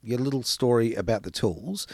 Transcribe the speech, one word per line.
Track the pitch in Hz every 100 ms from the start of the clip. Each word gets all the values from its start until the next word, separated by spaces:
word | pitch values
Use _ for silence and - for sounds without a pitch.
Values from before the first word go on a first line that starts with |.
your | 113 120
little | 135 135
story | 120 - 127 120 113 107
about | 92 107
the | 92
tools? | - 104 82 131 196 -